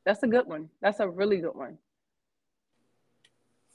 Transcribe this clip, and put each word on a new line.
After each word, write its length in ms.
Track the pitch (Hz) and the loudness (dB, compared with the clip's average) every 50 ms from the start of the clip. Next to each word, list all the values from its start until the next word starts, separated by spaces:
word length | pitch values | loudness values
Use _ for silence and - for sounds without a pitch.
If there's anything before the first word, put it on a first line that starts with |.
| - | 0
That's 180 | 185 208 208 - | 0 0 2 2
a 40 | |
good 200 | 233 214 247 - | 2 4 2 2
one. 220 | - 165 151 160 156 _ - | 0 -4 -10 -12 -14 _ -2
That's 180 | - 202 208 208 | 0 0 0 0
a 100 | 214 185 | -2 -2
really 280 | 170 180 202 214 208 | -2 0 0 2 2
good 180 | 180 160 160 - | 2 0 -2 -6
one. 220 | - 131 120 - - _ _ _ _ _ _ _ _ _ _ _ _ _ _ _ _ _ _ _ _ _ _ _ _ _ _ _ _ _ _ _ _ _ _ _ _ _ _ | -8 -10 -12 -14 -16 _ _ _ _ _ _ _ _ _ _ _ _ _ _ _ _ _ _ _ _ _ _ _ _ _ _ _ _ _ _ _ _ _ _ _ _ _ _